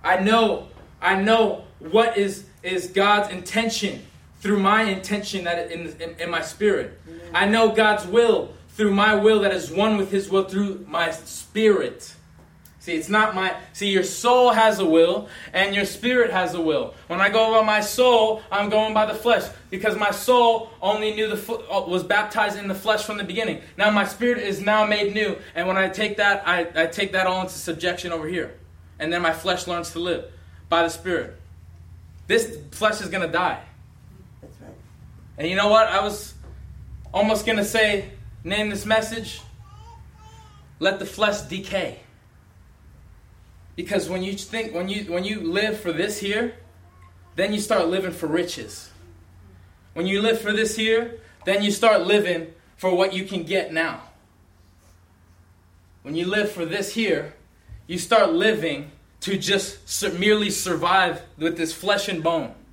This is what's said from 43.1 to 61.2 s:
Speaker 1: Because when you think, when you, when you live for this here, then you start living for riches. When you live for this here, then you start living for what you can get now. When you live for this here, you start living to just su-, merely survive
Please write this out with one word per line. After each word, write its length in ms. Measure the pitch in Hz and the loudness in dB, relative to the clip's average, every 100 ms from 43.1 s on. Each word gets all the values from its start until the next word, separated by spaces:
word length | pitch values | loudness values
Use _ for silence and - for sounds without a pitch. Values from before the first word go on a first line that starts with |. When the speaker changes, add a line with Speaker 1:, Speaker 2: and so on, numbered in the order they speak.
| - - - - - - - | -20 -20 -20 -20 -20 -20 -14
Speaker 1:
Because 320 | 175 196 160 | -4 -2 -2
when 160 | 185 | -4
you 80 | 190 | -4
think, 420 | 196 - 226 226 | -8 -8 -8 -6
when 140 | 165 185 | -6 -4
you, 240 | 208 165 | -6 -4
when 140 | 175 196 | -4 -4
you 260 | 214 165 | -4 -2
live 300 | 185 214 214 | 0 -2 -2
for 100 | 175 | -4
this 260 | 156 202 - | -2 -4 -4
here, 380 | 202 208 240 - - _ - - - - - - | -4 -4 -4 -8 -20 _ -20 -20 -20 -20 -14 -4
then 180 | 202 | -2
you 60 | 208 | -2
start 300 | - 208 165 | 0 0 2
living 240 | 185 185 | 0 -4
for 120 | - 156 | -6 -2
riches. 640 | 170 175 - 107 - - - - - - - - - - _ _ | -2 -2 -8 -12 -16 -20 -20 -20 -20 -20 -20 -20 -20 -20 _ _
When 140 | 156 185 | -6 -2
you 140 | 196 | 0
live 180 | 220 226 | 0 0
for 140 | 208 | -2
this 240 | 214 220 226 | 0 -2 -2
here, 420 | 220 226 233 - - - | 0 0 -2 -12 -20 -10
then 180 | - 202 | -2 0
you 100 | 202 | 0
start 360 | 196 226 214 180 | 2 4 4 4
living 460 | 208 180 165 165 - _ _ | 2 2 -2 -6 -16 _ _
for 180 | 185 180 | 0 2
what 160 | 190 | 0
you 140 | 185 190 | -2 -6
can 180 | 185 | -8
get 300 | 156 190 - | -2 -4 -2
now. 260 | 160 165 123 - _ _ _ _ _ _ _ _ _ _ _ _ _ _ _ _ _ _ _ | -4 -4 -6 -16 _ _ _ _ _ _ _ _ _ _ _ _ _ _ _ _ _ _ _
When 120 | 135 160 | -8 -4
you 100 | 180 | -2
live 280 | 208 208 | 0 -2
for 100 | 180 | -4
this 300 | 160 196 202 | -6 -4 -4
here, 400 | 233 214 156 - - _ _ _ - - | -2 0 0 -4 -14 _ _ _ -20 -10
you 120 | 175 | -8
start 340 | - 220 185 | 2 4 4
living 600 | 165 214 214 160 139 151 - _ _ | 4 2 0 -4 -6 -10 -20 _ _
to 180 | - 202 | -6 -4
just 520 | - 196 - - - | 0 -2 -2 -12 -10
su-, 240 | - 196 | -6 -4
merely 380 | 175 208 214 202 | 0 2 2 2
survive 720 | - 190 160 170 190 180 151 | -4 -4 -2 2 4 2 -2